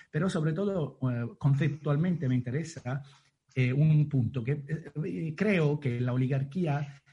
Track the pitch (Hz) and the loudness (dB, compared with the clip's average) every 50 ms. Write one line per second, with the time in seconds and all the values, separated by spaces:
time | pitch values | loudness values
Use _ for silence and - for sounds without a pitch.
0 | - _ - 151 175 190 185 175 151 160 156 180 202 202 196 180 147 131 - - | -18 _ -2 0 0 0 0 2 0 0 0 0 0 0 0 0 -2 -4 -4 -4
1 | 131 127 120 117 120 117 - - - 139 139 139 165 147 135 - - 156 143 147 | -2 -2 0 -2 -4 -6 -6 0 2 2 2 4 2 0 -2 -2 -2 -2 0 0
2 | 165 185 170 151 139 127 127 123 120 120 120 151 165 - - - - 127 135 139 | 2 0 0 0 0 0 0 0 0 -2 -4 -4 -4 -6 -10 -10 -8 -6 -6 -6
3 | - - - - _ _ _ _ _ _ - 131 127 123 127 143 156 156 151 151 | -8 -12 -20 -20 _ _ _ _ _ _ -2 0 0 2 4 4 4 6 6 6
4 | 147 - - 131 113 104 - 127 113 127 147 151 135 - 156 - - - - 147 | 4 4 2 2 2 2 0 -4 -2 -2 -4 -4 -4 -8 -10 -10 -10 -10 -8 -6
5 | 160 190 - 180 165 160 156 - 190 214 202 175 156 147 147 147 - 127 120 120 | -6 -4 -4 -4 -4 -4 -2 0 0 2 4 4 4 2 2 0 -2 -2 -2 0
6 | 123 123 123 127 131 127 139 135 139 139 - 185 175 151 139 143 143 - - - | -2 0 0 0 0 0 0 -2 -2 -2 -4 -2 -2 0 0 -2 -4 -6 -10 -20
7 | _ _ | _ _